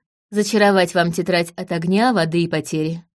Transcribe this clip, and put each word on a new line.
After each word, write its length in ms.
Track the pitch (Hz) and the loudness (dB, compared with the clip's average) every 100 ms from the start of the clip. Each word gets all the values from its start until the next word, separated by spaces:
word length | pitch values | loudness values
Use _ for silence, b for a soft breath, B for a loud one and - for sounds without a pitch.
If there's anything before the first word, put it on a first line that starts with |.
| _ _ _ | _ _ _
зачаровать 640 | 202 202 214 202 190 175 | -4 0 2 4 4 2
вам 180 | 180 170 | 0 0
тетрадь 400 | 165 180 175 170 - | -2 0 0 -2 -8
от 160 | 180 | -8
огня, 400 | 170 170 196 254 | -4 0 2 2
воды 300 | 208 160 170 | 2 0 0
и 60 | 170 | -2
потери. 560 | 156 151 156 156 170 - | -4 -4 -4 -4 -6 -12